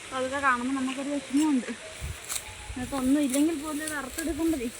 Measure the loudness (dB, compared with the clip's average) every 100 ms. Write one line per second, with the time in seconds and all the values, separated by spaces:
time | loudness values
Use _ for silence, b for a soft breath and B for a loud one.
0 | -6 -4 -2 2 4 4 2 0 -2 -2
1 | -2 -4 0 4 6 4 2 -8 -10 -10
2 | -8 -10 -8 -8 -8 -12 -10 -8 -4 0
3 | 4 4 4 4 4 2 -4 -4 -4 -4
4 | -6 -4 -4 0 2 2 -2 -6